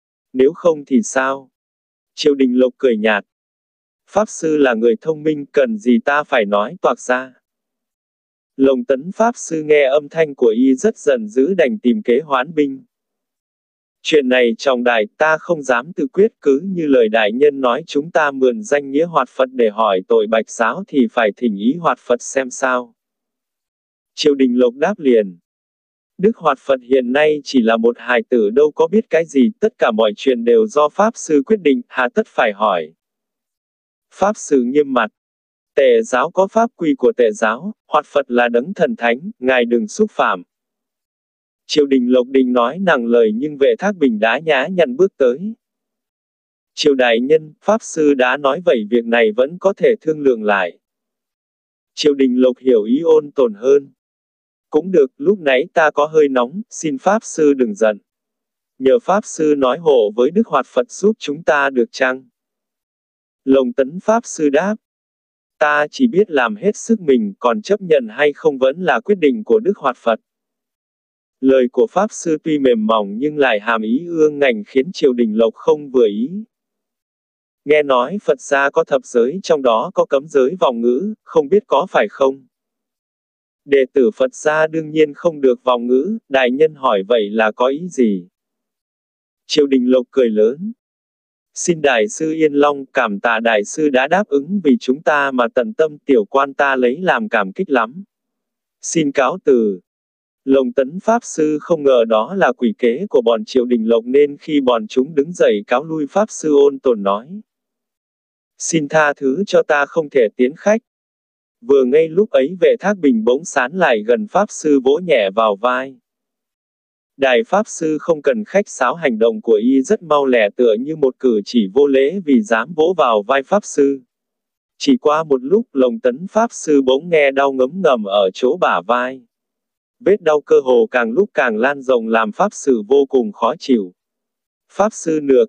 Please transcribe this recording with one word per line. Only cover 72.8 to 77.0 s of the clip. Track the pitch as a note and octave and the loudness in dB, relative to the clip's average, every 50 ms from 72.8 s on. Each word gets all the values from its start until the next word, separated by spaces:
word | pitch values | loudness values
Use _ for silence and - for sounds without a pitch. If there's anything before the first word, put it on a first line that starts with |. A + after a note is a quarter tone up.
| G#2+ | 2
mỏng | A2 A2 A2 G#2 G2 G#2 | 2 2 2 0 -4 -6
nhưng | A2+ C#3 D3+ D3+ | -6 -6 -4 -2
lại | D3 C#3 B2+ A2 G#2 | 0 0 0 0 0
hàm | G#2 A#2 A#2 A2 | -2 -2 -2 -2
ý | G#2+ A2 A#2+ D3 F3 | -2 -2 -2 -2 -4
ương | E3+ E3+ D#3+ D#3 D3+ D3 C#3+ | -4 0 0 0 0 2 0
ngạnh | C#3+ C3 A#2 G#2+ G#2 | 0 0 0 -2 -6
khiến | - - C3+ C3 F3+ | -4 -2 -2 -2 -2
Triều | - - D#3 C3+ B2 | -2 0 0 0 2
Đình | A#2+ A#2+ A2 G#2 | 2 0 0 2
Lộc | A2 A2+ A2 - | 2 0 0 0
không | - - - D#3 D3+ D3 C#3 | -2 0 0 0 0 -4 -2
vừa | B2 B2+ A#2 | 0 2 2
ý. | G#2 G2+ G#2+ A#2+ D3+ F#3 G#3 A3 - _ _ _ _ _ _ _ _ _ _ | 2 0 -2 -6 -6 -8 -10 -14 -16 _ _ _ _ _ _ _ _ _ _